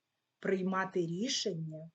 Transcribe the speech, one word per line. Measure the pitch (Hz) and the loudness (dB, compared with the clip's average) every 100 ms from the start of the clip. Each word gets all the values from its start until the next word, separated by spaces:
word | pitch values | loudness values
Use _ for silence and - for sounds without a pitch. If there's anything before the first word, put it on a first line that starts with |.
| _ _ _ _ | _ _ _ _
приймати | 196 190 185 185 185 180 | 0 2 2 2 0 0
рішення | 165 175 254 269 214 165 160 156 165 | 0 0 0 0 0 -2 -4 -8 -12